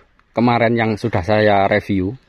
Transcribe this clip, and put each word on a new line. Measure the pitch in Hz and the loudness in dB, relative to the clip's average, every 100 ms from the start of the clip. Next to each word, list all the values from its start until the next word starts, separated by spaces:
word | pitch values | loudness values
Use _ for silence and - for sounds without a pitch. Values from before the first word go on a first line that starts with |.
| _ _ _ | _ _ _
kemarin | - 120 117 113 117 | -2 0 2 2 0
yang | 110 107 | -2 -2
sudah | 120 104 | -4 -4
saya | 87 107 107 101 98 | 0 2 2 2 2
review, | 104 - 101 92 127 | 0 -2 -4 -4 -8